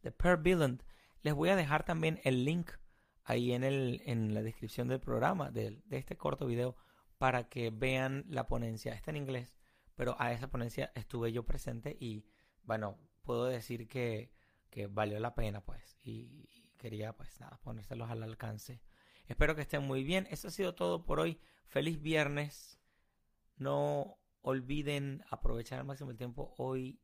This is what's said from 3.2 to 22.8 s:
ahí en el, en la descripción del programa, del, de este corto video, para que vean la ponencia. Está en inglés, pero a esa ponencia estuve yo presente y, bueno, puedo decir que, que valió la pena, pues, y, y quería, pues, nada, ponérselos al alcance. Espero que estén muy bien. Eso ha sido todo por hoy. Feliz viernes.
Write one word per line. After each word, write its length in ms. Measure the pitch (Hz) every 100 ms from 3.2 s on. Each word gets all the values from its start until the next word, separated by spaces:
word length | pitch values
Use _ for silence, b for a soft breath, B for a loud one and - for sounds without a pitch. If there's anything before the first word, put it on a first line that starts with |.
ahí 280 | - 120 123
en 100 | 123
el, 400 | 135 139 127 120 -
en 280 | 117 110
la 80 | 107
descripción 460 | 110 - 110 - 123
del 120 | 131
programa, 500 | 131 117 135 190 139
del, 320 | 117 107 107 -
de 120 | 131
este 180 | 131 -
corto 300 | 147 139 135
video, 300 | 120 123 - b b b -
para 300 | 131 123 120
que 220 | 123 117
vean 540 | 110 131 131 131 135 190
la 180 | 135 -
ponencia. 480 | 123 117 110 120
Está 160 | 113 -
en 80 | 151
inglés, 360 | 135 127 123 - b b b
pero 220 | - 123 123
a 140 | 120
esa 160 | 117 135
ponencia 420 | 127 120 123 135
estuve 380 | 123 107 120 117
yo 120 | 117
presente 520 | 113 - - 117 143 -
y, 240 | 120 107 - b b b
bueno, 360 | - 110 107 98 - _
puedo 220 | - 120
decir 420 | 123 123 110 117 110
que, 460 | 131 120 107 120 b b b _
que 160 | - 101
valió 340 | 101 104 104
la 140 | 117
pena, 260 | 120 110 101
pues, 360 | - - - _
y, 460 | - 113 120 143 -
y 220 | - _ _
quería, 360 | 120 107 107
pues, 240 | - - -
nada, 220 | 127 -
ponérselos 480 | - 113 101 120 117
al 120 | 113
alcance. 600 | 113 110 113 107 - 123 - b b b -
Espero 280 | 127 151
que 80 | 156
estén 200 | 143 156
muy 200 | 139 131
bien. 240 | 135 185 190
Eso 180 | 151 -
ha 20 |
sido 240 | 160 -
todo 300 | 165 175 175
por 160 | - 151
hoy. 180 | 165 165 b b -
Feliz 340 | 139 147 160
viernes. 800 | 147 156 143 143 147 - - -